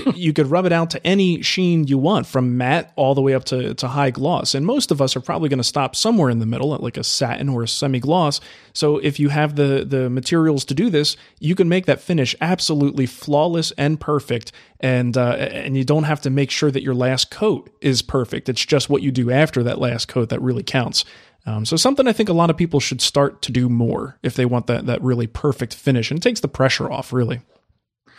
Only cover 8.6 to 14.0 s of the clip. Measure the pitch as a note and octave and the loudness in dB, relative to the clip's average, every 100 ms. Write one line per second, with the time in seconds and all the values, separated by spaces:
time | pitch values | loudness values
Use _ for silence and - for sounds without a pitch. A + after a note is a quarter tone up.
8.6 | - - D3+ D3 D3+ C#3+ D3 D3 D3+ D3 | -16 -2 0 2 0 0 0 2 0 2
9.6 | C#3 C3+ C3+ C3+ B2+ B2+ - E3+ D#3+ C#3 | 0 0 0 -2 -2 -2 0 2 2 2
10.6 | - C#3 A3+ D3+ D3 - - - D3+ F#3 | -2 0 2 2 0 -4 -10 -6 -2 2
11.6 | E3+ F#3 F3+ C3+ - E3+ B2 - D#3+ F#3 | 2 2 0 -2 0 0 0 -2 -2 -2
12.6 | - D3+ C#3+ C#3 B2 - - D3 E3+ E3+ | 0 0 0 0 -2 -4 -2 0 2 0
13.6 | D#3 - D3 D#3 | -2 -2 -2 -2